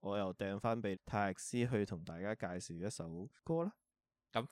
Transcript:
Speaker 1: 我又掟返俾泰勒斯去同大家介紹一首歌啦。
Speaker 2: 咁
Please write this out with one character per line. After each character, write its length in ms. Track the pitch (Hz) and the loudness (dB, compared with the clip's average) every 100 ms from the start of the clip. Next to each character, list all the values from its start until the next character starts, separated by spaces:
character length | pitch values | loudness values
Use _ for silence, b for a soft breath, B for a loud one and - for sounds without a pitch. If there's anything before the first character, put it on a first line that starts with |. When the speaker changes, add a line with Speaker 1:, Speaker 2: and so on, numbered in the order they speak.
Speaker 1:
我 160 | 98 101 | -2 0
又 160 | 95 | 0
掟 240 | 90 98 98 | 0 -2 0
返 240 | 117 117 | 2 2
俾 160 | 107 92 | 0 -2
泰 240 | - 107 98 | 0 2 2
勒 60 | 90 | 0
斯 300 | - 120 120 | -2 2 4
去 180 | 117 | 4
同 180 | 101 87 | 2 -2
大 160 | 85 82 | -6 -4
家 160 | 101 | -2
介 120 | 110 92 90 | -2 -2 -4
紹 280 | - 85 98 | -6 -4 -4
一 20 | |
首 400 | - 85 82 95 - | -4 -6 -6 -8 -6
歌 180 | - 165 | 0 0
啦。 100 | 180 - _ _ _ _ _ | 0 -4 _ _ _ _ _
Speaker 2:
咁 140 | 113 147 | -2 0